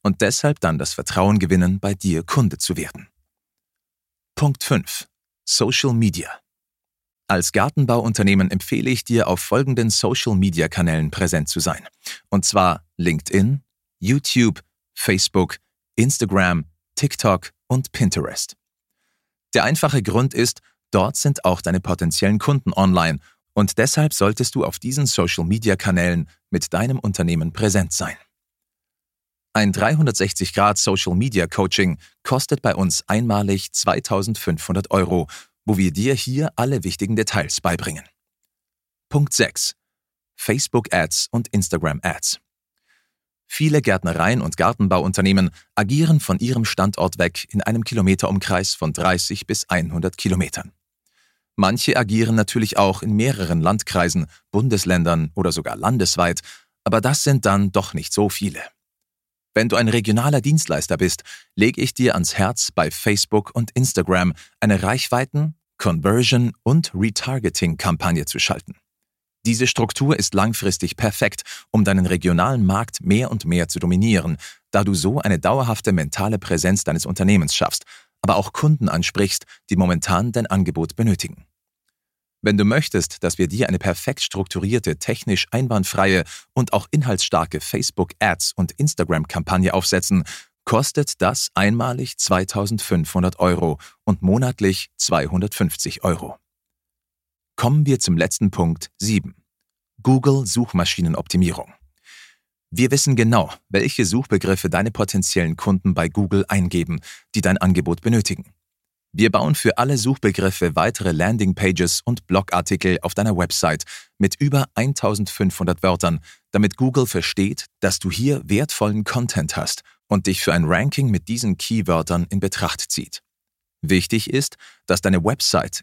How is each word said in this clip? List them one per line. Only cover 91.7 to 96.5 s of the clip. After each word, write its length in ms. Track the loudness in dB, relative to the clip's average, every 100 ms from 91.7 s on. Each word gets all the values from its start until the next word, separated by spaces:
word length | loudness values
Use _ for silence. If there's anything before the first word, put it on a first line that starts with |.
| 2 -2 -4 -8 -6
zweitausendfünfhundert 1200 | 0 0 0 -2 -2 -4 -2 -2 0 0 0 2
Euro 400 | 0 2 0 -4 -10 _
und 180 | -2 0
monatlich 680 | 2 2 0 0 0 0 -6 -6
zweihundertfünfzig 1080 | -2 0 0 -2 -2 -2 -2 -2 -8 -4
Euro. 340 | -2 -2 -6 -16 _